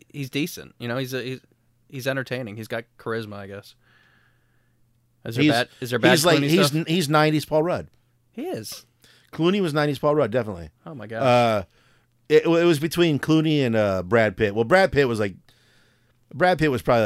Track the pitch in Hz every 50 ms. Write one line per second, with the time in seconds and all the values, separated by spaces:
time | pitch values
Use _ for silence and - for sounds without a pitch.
0 | - _ - 143 135 127 - 139 151 175 - - 67 - _ - 120 120 120 131
1 | 135 127 131 127 113 131 131 123 _ _ _ _ _ _ _ _ _ _ - 135
2 | 120 135 135 139 123 - 127 123 127 104 101 110 110 - 120 117 - _ _ _
3 | - 117 113 113 110 104 104 101 101 98 98 101 - - - _ _ _ _ _
4 | _ _ _ _ _ _ _ _ _ _ _ _ _ _ _ _ _ _ _ _
5 | _ _ _ _ - 127 113 127 147 151 127 117 123 - - - 131 117 123 120
6 | 110 123 127 143 147 175 160 143 139 139 160 190 190 139 139 156 170 - 160 185
7 | 165 139 156 151 151 156 156 151 - - 151 156 156 180 165 107 80 - _ _
8 | _ _ _ _ _ _ - 226 294 381 339 - 214 - - - - _ _ _
9 | _ _ _ _ _ _ - - 160 175 196 208 190 160 139 151 147 151 139 -
10 | - 147 147 156 139 107 104 127 113 107 98 85 82 78 _ _ - 165 160 127
11 | 107 107 110 113 113 127 123 123 120 113 110 104 92 - _ _ _ _ _ _
12 | _ _ _ _ _ - 151 156 147 170 165 165 170 175 165 139 156 165 - 165
13 | 175 165 147 127 - - 156 156 156 151 151 147 135 120 113 110 107 101 95 92
14 | 90 90 110 117 110 107 98 101 110 101 101 110 117 113 180 190 190 160 123 139
15 | 143 123 117 107 107 101 87 - _ _ _ _ _ _ _ _ _ _ _ _
16 | _ _ _ _ _ _ - 123 180 180 185 139 151 151 127 113 - - 123 117
17 | 107